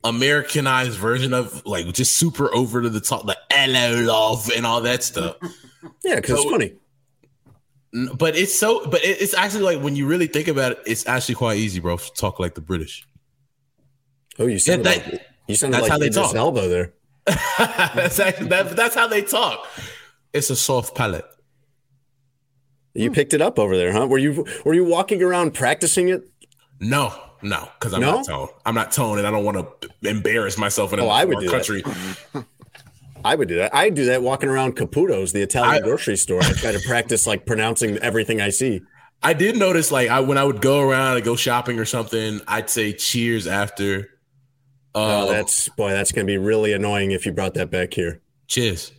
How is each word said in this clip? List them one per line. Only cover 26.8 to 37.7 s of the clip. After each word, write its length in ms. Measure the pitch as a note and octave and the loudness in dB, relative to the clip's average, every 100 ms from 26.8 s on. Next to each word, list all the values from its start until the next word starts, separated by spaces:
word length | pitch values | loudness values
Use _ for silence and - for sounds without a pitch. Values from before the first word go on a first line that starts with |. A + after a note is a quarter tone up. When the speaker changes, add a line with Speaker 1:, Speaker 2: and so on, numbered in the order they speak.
| G#2 C#3 B2 - - - | -2 0 0 -4 -20 -12
Speaker 1:
no, 260 | G2+ F#2+ - - | -6 -6 -6 -10
'cause 140 | A#2 | -4
I'm 80 | F#2+ | 0
Speaker 2:
No? 140 | C3 G3+ | 2 0
Speaker 1:
not 80 | C#4 | -2
Tone. 220 | C#2 C#2 - - | -8 -10 -8 -4
I'm 100 | A2+ | -2
not 160 | A2 | -2
Tone, 260 | - A#2 G#2 | -2 -2 0
and 80 | G2+ | 0
I 40 | |
don't 120 | G#2+ | 0
wanna 220 | G#2 G2 E2 - - _ | 0 -2 -6 -12 -20 _
embarrass 540 | G2 G#2+ G#2 A2+ G2+ G2+ | -4 -4 -2 -2 -2 -2
myself 360 | G2+ G#2+ G2+ | -2 -2 -2
in 60 | G2+ | 0
a 60 | A#2+ | 2
Speaker 2:
Oh, 40 | |
I 160 | G#2+ F3+ | 2 2
would 80 | A#2 | 0
Speaker 1:
foreign 120 | F#2 | 0
Speaker 2:
do 40 | F2 - G2+ | -2 -2 -4
that. 0 | - F2 F#2 F#2 - | -6 -8 -10 -12 -12
Speaker 1:
country. 120 | D3 - _ - - - _ - - G#2+ | -14 -14 _ -20 -20 -20 _ -20 -4 0
Speaker 2:
I 100 | D3+ | 2
would 120 | G#2+ | 2
do 80 | E2+ | 2
that. 180 | G2+ | 2
I 160 | C#3 G3 | 4 4
do 160 | D#3 B2 | 4 2
that 160 | B2+ | 2
walking 280 | B2 C3+ C#3 | 2 0 0
around 260 | C3+ C3 - | 0 0 -2
Caputo's, 560 | A2 - F3+ G#2 F#2+ | -2 0 2 2 0
the 100 | G2+ | -2
Italian 400 | G2 C3 B2 D3 | 0 2 4 4
Speaker 1:
I 40 | G#2 | 2
Speaker 2:
grocery 300 | C3 - G2+ | -2 0 -2
store. 240 | - F2+ | 0 2
I 100 | E2 | 2
try 200 | - A#2 | 2 -2
to 60 | G2+ F#2 | -2 0
practice, 400 | A#2+ A#2+ A2+ - | -2 0 0 0
like, 200 | G2+ - | -2 -2
pronouncing 520 | A2 A2 | 0 0